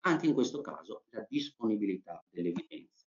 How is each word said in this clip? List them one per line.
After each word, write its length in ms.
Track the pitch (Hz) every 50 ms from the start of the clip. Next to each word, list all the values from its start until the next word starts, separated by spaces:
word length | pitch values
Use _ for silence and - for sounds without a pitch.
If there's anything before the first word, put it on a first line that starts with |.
| -
Anche 200 | 185 165 156 170
in 60 | 160 139
questo 300 | 127 123 - - 143 -
caso 420 | - 76 - - - - - _ _
la 160 | - 110 107 -
disponibilità 960 | 135 143 143 143 - _ 117 113 107 104 104 98 92 92 - - 85 85 _ _
delle 180 | _ 87 85 87
evidenze. 580 | 85 87 160 _ - - - _ _ _ _ _ _